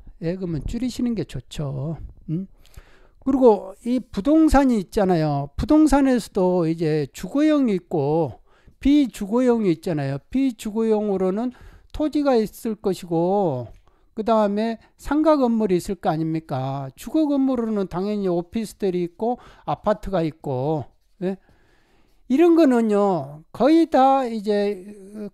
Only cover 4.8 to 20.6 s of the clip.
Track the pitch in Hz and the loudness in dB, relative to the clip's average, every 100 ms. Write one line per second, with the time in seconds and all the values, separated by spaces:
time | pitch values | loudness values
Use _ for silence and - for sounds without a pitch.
4.8 | 180 226 185 170 156 143 143 - 233 302 | 0 0 2 2 0 -2 -4 -4 2 4
5.8 | 311 277 269 247 - 208 180 180 160 165 | 6 4 4 0 -2 0 2 2 0 0
6.8 | 160 151 139 - 180 277 311 294 254 185 | 0 -2 -4 -8 -6 0 2 2 2 0
7.8 | - 165 139 160 143 - _ _ - _ | -2 -2 0 0 -2 -6 _ _ -20 _
8.8 | 262 294 254 - 196 233 254 233 202 160 | 2 4 2 -2 -2 0 2 2 2 0
9.8 | 196 151 139 139 - 262 269 226 220 208 | -2 -4 -4 -6 -4 -2 -2 -4 -6 -2
10.8 | 226 214 214 190 185 202 247 - - - | 0 0 0 -2 -2 -2 -6 -8 -20 -20
11.8 | _ - 302 302 285 240 220 - 226 214 | _ -6 -2 0 2 2 0 -6 -8 -4
12.8 | 196 185 175 165 175 202 180 127 110 - | -4 -4 -2 0 0 0 0 -2 -8 -16
13.8 | _ _ _ - 214 220 208 202 226 220 | _ _ _ -8 0 2 2 0 -4 -8
14.8 | _ _ - 294 311 302 247 226 214 180 | _ _ -4 0 2 4 2 0 0 0
15.8 | 190 185 185 160 160 160 - 131 131 139 | -2 -6 -4 -2 -2 -4 -6 -8 -6 -8
16.8 | 135 - 240 311 302 277 269 247 226 208 | -12 -14 -4 -2 0 0 0 0 -2 -2
17.8 | 190 175 196 208 190 175 175 226 214 - | -4 -4 -4 -4 -2 -2 -4 -8 -8 -6
18.8 | 196 180 175 - 226 247 - - - - | -4 -2 -4 -4 -4 -6 -10 -14 -8 -4
19.8 | 208 214 - 190 160 - 151 127 | -2 -4 -4 -4 -4 -6 -8 -4